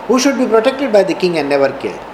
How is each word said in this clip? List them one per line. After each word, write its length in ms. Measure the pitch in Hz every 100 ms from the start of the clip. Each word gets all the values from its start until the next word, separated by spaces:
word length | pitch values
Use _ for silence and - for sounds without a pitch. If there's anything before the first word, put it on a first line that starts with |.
| -
who 120 | 247
should 200 | 277 240
be 80 | 226
protected 460 | 220 240 269 269
by 100 | 208
the 120 | 185
king 220 | 160 180 160
and 120 | 139
never 200 | 143 139 -
killed. 160 | 101 - -